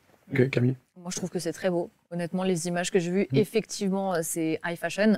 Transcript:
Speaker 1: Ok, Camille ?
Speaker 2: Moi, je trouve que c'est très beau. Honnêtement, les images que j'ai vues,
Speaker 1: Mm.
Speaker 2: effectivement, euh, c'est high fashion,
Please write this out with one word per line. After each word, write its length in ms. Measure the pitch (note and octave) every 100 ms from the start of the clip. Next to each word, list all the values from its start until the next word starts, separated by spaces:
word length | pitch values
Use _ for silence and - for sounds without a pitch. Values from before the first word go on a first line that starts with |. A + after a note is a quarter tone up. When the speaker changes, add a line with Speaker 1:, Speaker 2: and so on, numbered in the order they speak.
| _ _ -
Speaker 1:
Ok, 180 | C3+ B2+
Camille ? 260 | C3+ B2 C3 _ -
Speaker 2:
Moi, 120 | F3
je 60 | -
trouve 120 | F3+
que 100 | F#3
c'est 140 | E3
très 160 | D#3 F#3+
beau. 200 | F3 G3 _ _
Honnêtement, 320 | F3 E3+ F#3
les 240 | F#3+ F3+ E3+
images 240 | F3 F3+
que 80 | G3+
j'ai 120 | E3+
vues, 160 | F#3 G3+
Speaker 1:
Mm. 40 | B3+
Speaker 2:
effectivement, 760 | G#3 A3+ - - G3+ G3 G3 F3
euh, 40 |
c'est 360 | E3 E3+ D#3+ D#3 F3
high 120 | E3+
fashion, 400 | E3+ D#3 G#3+